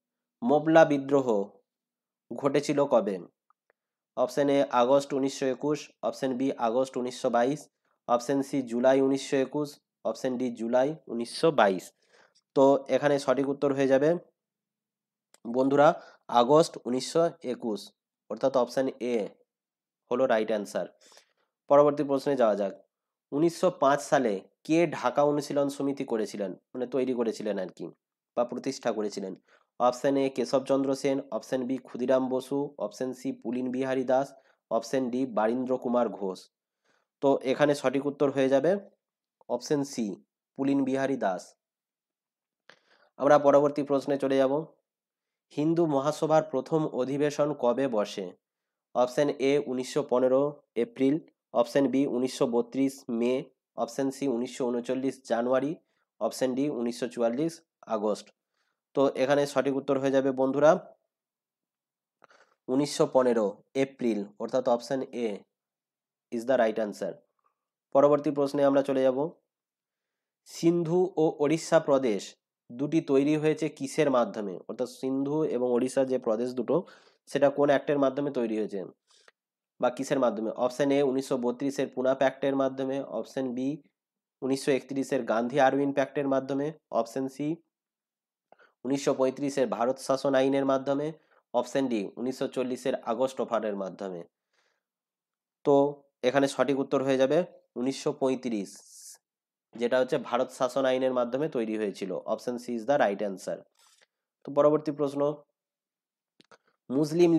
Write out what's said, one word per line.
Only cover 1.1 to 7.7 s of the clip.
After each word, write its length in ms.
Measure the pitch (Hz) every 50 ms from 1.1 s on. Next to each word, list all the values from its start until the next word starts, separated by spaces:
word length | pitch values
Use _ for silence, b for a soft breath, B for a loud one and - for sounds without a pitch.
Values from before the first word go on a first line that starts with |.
| 139 139 131 127 110 101 98 101 - _ _ _ _ _ _ _ _ _ _ _ _ _ _ _
ঘটেছিল 480 | 120 - - 139 135 147 143 - 147 143 143 135
কবে? 240 | 131 113 104 104 98 90 85 - _ _ _ _ _ _ _ _ _ _ _ _ _ _ _ _ _
অপশন 320 | - 127 123 - 151 143 143 139
এ 20 | 139 135 - - 123
আগস্ট 280 | 120 127 139 143 139 - 147 131
উনিশশো 280 | 131 135 135 - 139 131 127
একুশ, 240 | 123 - 147 151 147 - - _ _ - 113
অপশন 220 | 117 - - 135 127 123
বি 100 | 131 135 - - 120 117
আগস্ট 260 | 113 127 131 127 - 127
উনিশশো 280 | 123 123 123 - - 127 117
বাইশ, 240 | 120 120 135 147 151 - _